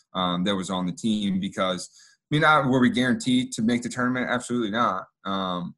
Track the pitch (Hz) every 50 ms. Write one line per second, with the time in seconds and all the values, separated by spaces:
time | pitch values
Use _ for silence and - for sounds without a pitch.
0 | _ _ - 92 92 90 87 90 92 104 101 92 90 95 95 92 90 90 85 -
1 | - 113 107 104 101 98 95 92 98 95 - 107 95 92 90 87 - - - -
2 | - - _ _ _ _ 147 151 156 156 156 147 139 127 131 131 123 117 101 123
3 | 127 127 113 110 - 127 127 127 123 - - 120 110 117 120 117 120 113 - 127
4 | 123 123 127 127 123 - 120 120 - - 120 120 113 98 104 120 117 104 92 92
5 | - - _ _ - 95 98 98 95 92 90 90 87 87 -